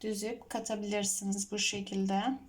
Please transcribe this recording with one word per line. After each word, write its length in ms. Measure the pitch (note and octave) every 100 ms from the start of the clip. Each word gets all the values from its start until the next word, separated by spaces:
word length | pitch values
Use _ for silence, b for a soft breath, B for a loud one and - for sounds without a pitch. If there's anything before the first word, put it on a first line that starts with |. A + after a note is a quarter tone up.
düzüp 500 | A3 G3+ G#3+ A#3 -
katabilirsiniz 1000 | A#3 A3+ G#3+ G#3 G#3 G3 - G3 G3 -
bu 60 | G#3
şekilde. 640 | - G#3 F#3+ G3 F#3+ G3 A#3 C4